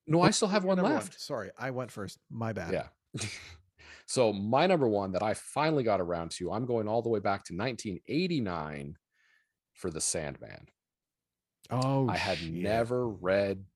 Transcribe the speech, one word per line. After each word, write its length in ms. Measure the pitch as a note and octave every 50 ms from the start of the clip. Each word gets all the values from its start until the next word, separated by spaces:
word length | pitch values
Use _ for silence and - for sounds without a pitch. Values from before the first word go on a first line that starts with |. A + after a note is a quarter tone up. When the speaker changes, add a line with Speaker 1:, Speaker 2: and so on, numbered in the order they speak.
| _ -
Speaker 1:
No, 140 | D#3 E3+
I 80 | F3+ G3
Speaker 2:
Oh, 20 |
Speaker 1:
still 160 | G#3+ - A3+ F#3+
have 140 | G3 G#3+ F#3
Speaker 2:
you're 0 |
Speaker 1:
one 120 | F#3 F#3+ F3+
Speaker 2:
number 160 | F3+ A#3+ D#4
one. 100 | C#4+ -
Speaker 1:
left. 160 | F#3 - -
Speaker 2:
Sorry, 320 | - - D3 A#2 G2 F#2 - -
I 140 | A#2+ C3+
went 200 | B2+ B2+ B2+ A#2
first. 280 | - A2 G2 F2+ - - _ _
My 240 | - A2+ A#2 A2+ G#2+
bad. 200 | F#2 F2 E2+ F#2
Speaker 1:
Yeah. 160 | D#2 - - - _ _ _ -
<laughs> 460 | - - G#2 - - - - - - _ _ _ _ - - - - - -
So 220 | - C3+ B2 G#2+ G#2
my 340 | G2 G2+ G#2+ B2 C#3 E3 F#3+
number 220 | F#3+ D#3+ C3+ A#2
one 240 | G#2 G2+ G2 F#2+ F#2
that 100 | F2+ G#2
I 100 | A2 G#2
finally 500 | - - - - C#3 D3 D#3+ D#3 C#3+ A#2+
got 180 | A2+ G2+ F#2
around 300 | F2+ E2+ F2 E2+ E2+ E2
to, 200 | - - F2+ E2+
I'm 140 | F#2 A2 B2+
going 220 | B2 A#2+ A2+ G#2+ G#2
all 120 | A2 A#2
the 60 | A2 A#2
way 120 | A2+ G#2
back 240 | G2 G#2 G2 G2 -
to 100 | - F2+
nineteen 460 | E2+ G#2+ C3+ A#2+ - - G#2+ F2+ D#2+ - -
eighty-nine 880 | A#2 D#3 F#3 F3+ F3 C#3+ A2+ F#2+ F2 E2 D2+ D2+ D2 C#2+ C#2+ C#2+ D#2+ - _ _ _ _ _ _ _ _ _ _ _ _ _ _ _
for 160 | - - F#2
The 120 | D#2 D#2
Sandman. 680 | - - - F2 D#2 C#2+ C2 - B1 A1 G1+ - - _ _ _ _ _ _ _ _ _ _ _ _ _ _ _ _ _ _ _ _ -
Speaker 2:
Oh, 400 | A#2 C3 B2+ C3+ C#3 C3+ C3+ A#2+
Speaker 1:
I 80 | G2+ F2+
had 200 | F#2 G2 F2+ D#2
Speaker 2:
shit. 120 | E2 D#2+
Speaker 1:
never 560 | E2 F2 F2+ G2+ G#2+ A#2 A#2 A#2 B2 B2 B2 A#2
read 560 | G2+ F2+ F2+ F2+ F#2+ G2+ G2+ G2 G2 F#2+ F#2+ - _